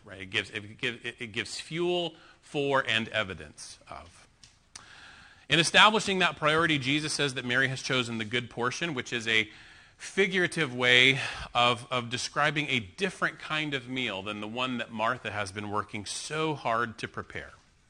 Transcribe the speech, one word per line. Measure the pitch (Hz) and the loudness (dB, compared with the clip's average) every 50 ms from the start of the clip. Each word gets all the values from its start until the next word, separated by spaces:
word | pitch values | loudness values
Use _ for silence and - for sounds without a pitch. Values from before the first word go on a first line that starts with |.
| - | -18
right, | 104 95 95 | -18 -14 -14
it | 95 95 | -10 -4
gives, | 107 107 98 101 | -4 -4 -4 -4
it | 110 107 101 104 110 - | -6 -10 -10 -10 -8 -6
gives, | 135 123 117 110 - | -6 -6 -6 -6 -8
it, | 117 113 - | -12 -10 -10
it | 123 110 98 | -12 -8 -6
gives | 117 101 - - - | -6 -6 -6 -8 -10
fuel | - - 160 165 175 175 180 175 170 160 160 - - - - _ | -10 -8 -6 -4 -2 0 0 -2 -2 -4 -8 -14 -20 -20 -20 _
for | _ - - 147 139 139 135 131 131 | _ -6 -4 -2 0 2 2 2 2
and | 127 113 110 113 110 | 2 2 0 0 0
evidence | - 110 107 92 90 80 78 73 - - - - - - - - | -2 -2 -2 -2 -6 -10 -12 -16 -16 -16 -18 -18 -18 -20 -18 -16
of. | - - 80 85 - - - - _ _ - - _ _ _ _ - - - - - - - - - - - - - - - - | -16 -16 -16 -18 -20 -20 -20 -20 _ _ -20 -20 _ _ _ _ -20 -20 -20 -20 -20 -20 -20 -20 -20 -20 -20 -20 -20 -20 -2 2
In | 143 165 | 4 4
establishing | 160 - - 185 196 220 220 208 - 202 190 185 | 4 6 8 10 10 10 8 6 2 2 2 2
that | 180 165 147 | 2 2 2
priority, | - 156 151 156 160 170 160 156 139 | 2 2 4 4 4 4 4 2 2
Jesus | 123 131 143 151 151 147 | 2 0 0 0 0 -2
says | - - 143 139 123 | -2 0 0 -2 -2
that | 131 123 | -4 -2
Mary | 123 123 131 135 | 0 2 2 2
has | 127 131 131 | 2 0 -4
chosen | - - 135 127 120 117 117 | -4 0 0 0 0 0 -2
the | 113 110 | -4 -4
good | 107 120 123 123 117 | -2 -2 -2 -2 -4
portion, | - 117 117 123 123 - 170 170 143 | -4 -4 -4 -4 -2 -4 -4 -4 -4
which | 127 117 - | -4 -6 -4
is | 127 120 107 | -6 -4 0
a | 113 113 110 107 - - - - - - - - - _ | 2 4 4 2 0 -4 -16 -20 -20 -20 -20 -20 -20 _
figurative | - - - - 190 202 190 185 190 175 160 - 165 156 131 123 | -18 -16 -4 0 2 2 2 2 2 0 0 0 -2 -2 -2 0
way | 123 123 123 123 123 127 135 135 131 - - - - - - - | 2 4 6 8 8 8 8 6 4 0 -6 -6 -8 -10 -2 2
of, | 123 120 123 123 113 127 - | 4 4 4 4 2 -2 -4
of | 131 123 117 117 | -4 -4 -2 -4
describing | 123 117 - - - 151 147 156 147 151 147 131 | -4 -6 -6 -4 0 0 2 2 2 0 -2 0
a | 131 120 | -2 -2
different | 104 90 - - 196 185 - - 180 156 - | -2 -4 -6 -4 -4 -4 -2 -2 -4 -4 -4
kind | - - - 156 151 151 151 143 | -6 -8 -4 -4 -2 -2 -2 -4
of | 131 120 123 | -4 -6 -6
meal | 127 131 123 113 98 95 95 | -6 -4 -2 -2 -4 -4 -4
than | 104 104 104 | -6 -6 -6
the | 104 | -6
one | 107 113 123 127 127 123 | -6 -4 -4 -2 -2 -2
that | 117 113 - 113 | -4 -6 -6 -4
Martha | 107 110 117 127 120 - 107 | -2 0 0 0 -2 -4 -6
has | 98 104 104 95 | -4 -4 -4 -4
been | 95 104 104 104 | -6 -8 -6 -4
working | 101 104 101 - - 107 98 | -2 -4 -4 -4 -8 -10 -8
so | - - - - - 151 156 160 160 147 | -8 -8 -8 -8 -6 -4 -2 -2 -2 -2
hard | 131 - 127 113 113 120 113 104 - | -2 -2 0 0 0 0 -2 -4 -8
to | - | -10
prepare. | - - 110 95 - - 82 - - - - _ _ _ _ _ | -10 -8 -10 -10 -10 -12 -12 -12 -14 -16 -20 _ _ _ _ _